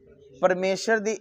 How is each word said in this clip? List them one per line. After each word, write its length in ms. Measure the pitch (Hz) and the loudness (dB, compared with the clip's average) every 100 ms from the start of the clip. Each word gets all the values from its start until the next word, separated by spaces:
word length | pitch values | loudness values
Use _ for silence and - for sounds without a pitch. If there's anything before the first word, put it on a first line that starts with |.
| - - - - | -20 -20 -20 -2
ਪਰਮੇਸ਼ਰ 580 | 180 180 190 185 - 220 | 0 2 0 -2 0 0
ਦੀ 200 | 202 214 | 0 -6